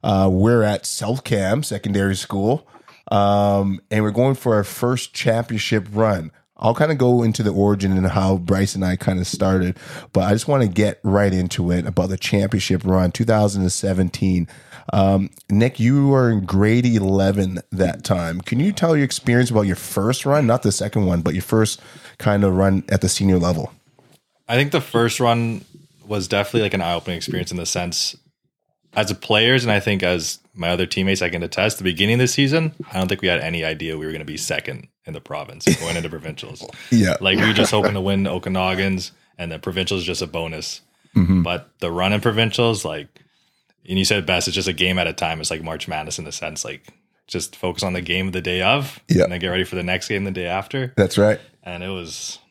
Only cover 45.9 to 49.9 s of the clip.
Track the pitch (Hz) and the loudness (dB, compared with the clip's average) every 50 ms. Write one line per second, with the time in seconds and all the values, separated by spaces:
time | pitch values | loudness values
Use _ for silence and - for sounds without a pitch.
45.9 | 82 78 76 78 76 - 87 76 76 - - 78 78 78 - - 71 71 _ - | -8 -8 -8 -8 -10 -10 -10 -12 -12 -10 -10 -10 -10 -8 -10 -10 -10 -14 _ -20
46.9 | _ _ _ _ _ _ _ _ - - 85 - - - - 92 87 - - 95 | _ _ _ _ _ _ _ _ -8 -8 -8 -8 -12 -8 -6 -6 -6 -4 -4 -4
47.9 | 90 90 87 82 87 90 95 95 87 92 85 87 90 90 92 101 123 143 143 139 | -4 -4 -4 -2 -2 -2 -2 -2 -4 -6 -4 -4 -4 0 2 2 2 2 0 -6
48.9 | - - _ _ 170 92 90 90 90 90 87 92 87 92 92 - - 92 85 87 | -10 -16 _ _ 2 4 4 2 0 -4 -4 -2 -2 -2 -2 -2 -4 -6 -4 -2